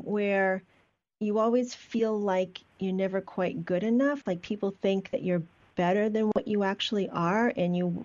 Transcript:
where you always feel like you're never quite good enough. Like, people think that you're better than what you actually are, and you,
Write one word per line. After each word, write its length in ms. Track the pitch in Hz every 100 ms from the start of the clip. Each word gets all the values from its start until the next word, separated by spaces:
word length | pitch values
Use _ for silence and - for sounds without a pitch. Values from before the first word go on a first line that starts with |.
where 580 | 180 208 202 196 190 190 - _ _ _ _ -
you 180 | 208 214
always 360 | 226 247 247
feel 440 | - - 226 220 214
like 420 | 202 185 185 - _ -
you're 120 | 190
never 260 | 185 190 190
quite 440 | 190 - 180 - 170
good 160 | 180
enough. 380 | 214 240 277 285 -
Like, 140 | 175
people 340 | - 208 196 196
think 280 | 196 196 190
that 120 | -
you're 200 | 185 175 160 _ _
better 340 | - 175 202 220
than 160 | 220 214
what 200 | - -
you 160 | 208
actually 440 | 196 202 - 208 185
are, 420 | - 170 208 240 -
and 200 | 180 175
you, 280 | 180 170